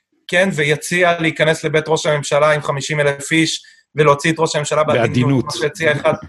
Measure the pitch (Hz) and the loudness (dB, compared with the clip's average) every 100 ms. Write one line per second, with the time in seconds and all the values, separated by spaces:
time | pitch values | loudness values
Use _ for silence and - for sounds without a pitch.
0 | _ _ - 175 196 151 147 147 - 175 | _ _ -4 0 0 0 0 0 -2 2
1 | 175 170 160 147 156 156 156 156 151 156 | 2 2 -2 0 0 0 -2 -2 0 -2
2 | 165 147 135 147 151 151 143 143 135 151 | 0 -2 0 2 2 2 -2 -6 -4 -2
3 | 143 139 - 160 156 - - _ _ 139 | 0 -2 -2 0 0 -2 -10 _ _ 0
4 | 147 143 170 160 160 156 147 151 151 120 | 4 4 2 0 0 -2 -2 0 2 2
5 | 113 120 127 135 - - 151 - 156 143 | 2 2 2 2 -2 -4 -6 -2 -2 0
6 | 160 - | 0 -2